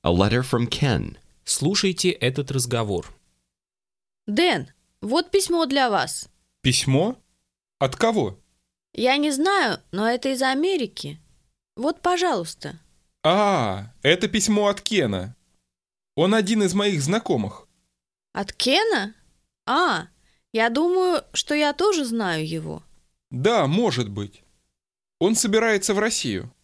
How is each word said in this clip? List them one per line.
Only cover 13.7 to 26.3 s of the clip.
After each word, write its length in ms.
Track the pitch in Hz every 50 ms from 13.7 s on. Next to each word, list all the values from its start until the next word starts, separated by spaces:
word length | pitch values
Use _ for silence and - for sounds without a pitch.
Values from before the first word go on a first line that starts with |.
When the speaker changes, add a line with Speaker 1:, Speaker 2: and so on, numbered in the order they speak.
| 92 98 101 113 _ -
Speaker 4:
это 260 | - 139 170 175 - 202
письмо 400 | 170 220 - - 208 208 208 202
от 120 | 202 202
Кена. 540 | - - 220 196 143 110 101 90 90 107 123 _ _ _ _ _ _ _ _ _ _ _ _ _ _ _ _
Он 200 | - 165 190 214
один 280 | 226 208 180 226 220
из 120 | 202 180 170
моих 260 | 202 202 208 190 151
знакомых. 640 | 135 147 190 226 226 - 175 117 104 95 - - - _ _ _ _ _ _ _ _ _ _ _ _ _ _
Speaker 3:
От 180 | - 202 196
Кена? 640 | - _ - 254 269 359 440 453 392 240 196 208 220 _ _ _ _ _ _ _ _ _ _
А, 420 | - 247 311 359 330 214 160 165 - _ _ _ _ _ _ _ _
я 180 | - 220 226 233
думаю, 540 | 233 277 320 349 359 370 370 359 349 - - _
что 220 | - - - - 294
я 180 | 294 302 294
тоже 320 | 381 - 349 427 392 330 277
знаю 420 | 233 226 233 208 185 165 156 156
его. 360 | 156 160 160 156 156 156 151 - - - _ _ _ _ _ _ _
Speaker 4:
Да, 360 | 131 123 135 214 240 214 156
может 420 | 135 156 208 240 208 127 123 120 101
быть. 360 | 101 101 101 98 - - _ _ _ _ _ _ _ _ _ _ _ _ _ _ _ _
Он 160 | 165 202 226
собирается 600 | 220 - 220 202 220 226 226 214 196 190 - 202
в 40 | 196
Россию. 540 | 214 226 - - - 131